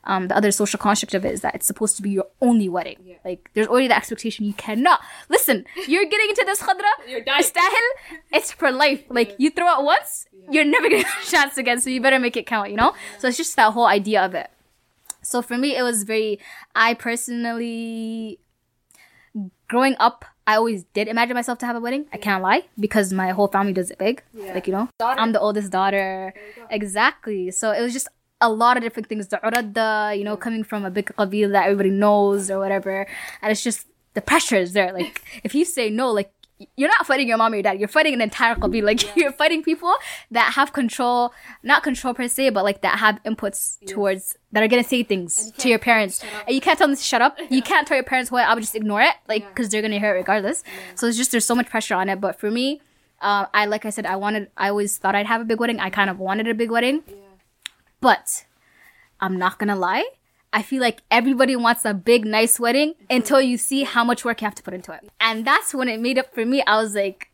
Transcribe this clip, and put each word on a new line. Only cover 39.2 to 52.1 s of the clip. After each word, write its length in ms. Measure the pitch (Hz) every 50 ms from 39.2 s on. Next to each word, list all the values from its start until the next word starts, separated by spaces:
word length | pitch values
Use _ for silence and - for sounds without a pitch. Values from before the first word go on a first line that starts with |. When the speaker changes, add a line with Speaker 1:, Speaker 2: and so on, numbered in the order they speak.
| 330 277
Speaker 1:
fighting 320 | 269 - - 320 339 320 311
people 300 | - 330 339 - 349 381 554 - - - - - _
that 220 | 220 233 226 - 247
have 200 | 277 269 285 -
control, 600 | - 262 226 - - 254 240 247 247 240 240 - - - - - - -
not 180 | 226 285 302
control 320 | - 294 254 247 - 262 240
per 140 | 247 254 240
se, 220 | - - 269 269
but, 120 | 226 202 185
like, 160 | 208 202 294
that 180 | - 185 - 208
have 240 | 220 214 214 208 _
inputs 540 | - 220 - - 202 202 - - - - -
Speaker 2:
Yes. 100 | - 392 190
Speaker 1:
towards, 440 | 214 202 196 190 190 - - - _ _ _
that 100 | - 214 220
are 40 | 220
gonna 160 | 247 247 240
say 180 | - - 247 233
things 340 | - 202 190 175 165 - -
Speaker 2:
And 80 | - 220
you 60 | - -
Speaker 1:
to 100 | - 262
your 100 | 233 220
Speaker 2:
can't 180 | - 247 233 220
tell 0 |
them 100 | 214 196
Speaker 1:
parents. 120 | 190 -
Speaker 2:
to 60 | -
shut 100 | - - -
up. 40 | - -
Speaker 1:
And 80 | 254
you 60 | 269
can't 160 | - - 330 -
tell 100 | 381 294
them 80 | 277 262
to 60 | -
shut 180 | - - 233
up. 180 | 240 277 294 -
You 60 | 349 -
Speaker 2:
<laughs> 20 | 254 262
Yeah. 40 | 247 -
Speaker 1:
can't 160 | 359 320 294 -
tell 100 | 311 262
your 60 | - -
parents, 200 | 262 254 254 247
"Well, 140 | 254 247 233 -
I'll 100 | 233 233 220 -
just 80 | -
ignore 260 | 220 214 214 208 208
it," 140 | 240 320 - - _ -
like, 140 | 220 214 202
Speaker 2:
Yeah. 60 | 202 190
Speaker 1:
'cause 120 | - 240 214
they're 120 | 220 214
gonna 180 | 214 220 208 202
hear 120 | 208 214 196
it 40 | 185 185
regardless. 400 | 185 196 214 190 202 240 - -
Speaker 2:
Yeah. 300 | - - 190 - - -
Speaker 1:
So 120 | - - 233
it's 100 | 233 220
just, 140 | 254 -
there's 140 | - 233 180
so 100 | - 240
much 140 | 247 240 -
pressure 260 | - 226 214 - 220
on 120 | 180 190
it. 100 | 196